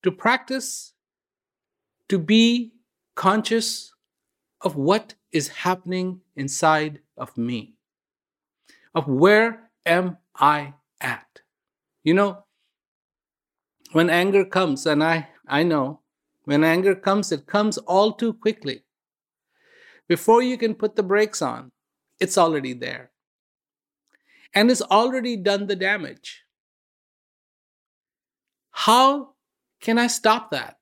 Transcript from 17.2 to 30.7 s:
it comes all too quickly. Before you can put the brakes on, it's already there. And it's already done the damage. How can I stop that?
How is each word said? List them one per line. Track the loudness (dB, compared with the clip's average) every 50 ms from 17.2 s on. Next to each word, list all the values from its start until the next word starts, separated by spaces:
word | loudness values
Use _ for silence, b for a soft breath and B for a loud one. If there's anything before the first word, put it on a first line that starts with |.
| 0 -4
it | -6 -6 -6
comes | -4 -2 0 0 0 -2 -6
all | -6 0 2 2 2 2 0
too | -2 -4 -4 -4
quickly. | -2 -4 -4 -4 -4 -8 -12 -12 -12 _ _ _ _ _ _ _ _ _ _ _ _ _ _ b b b b b b b b b b b _
Before | -4 -2 2 4 4 4 4
you | 2 -2 -2
can | -4 -4 -4
put | -4 -6 -4 -2
the | -4 -2
brakes | 0 2 0 0 0 -2 -6
on, | -6 -6 -8 -10 -14 -20 _ _ _ _ _ _ _ _ _ _
it's | -6 -2 2
already | 2 2 4 2 -2 -4 -6 -10
there. | -10 -10 -10 -10 -12 -16 _ _ _ _ _ _ _ _ _ _ _ _ _ _ _ _ _ _ _ _ _ b b b b b b b b b
And | 2 2 4
it's | 2 0 0
already | 2 4 4 4 2 -2 -4 -6 -6 -6
done | -4 -2 -2 -2 0 -2 -4
the | -6
damage. | -4 -2 -2 -2 -4 -6 -12 -14 _ _ -20 -20 -20 _ _ _ _ _ _ _ _ _ _ _ _ _ _ _ _ _ _ _ _ _ _ _ _ _ _ _ _ _ _ _ _ _ _ _ _ _ _ _ _ _ _ _ _ _ _ _
How | -4 0 2 4 6 6 4 2 0 -6 -12 _ _ _ _ _ _ _ _ _ _
can | -4 -2 0 0
I | 0 0
stop | -2 0 2 2 0 0 -2 -6
that? | -8 -8 -8 -10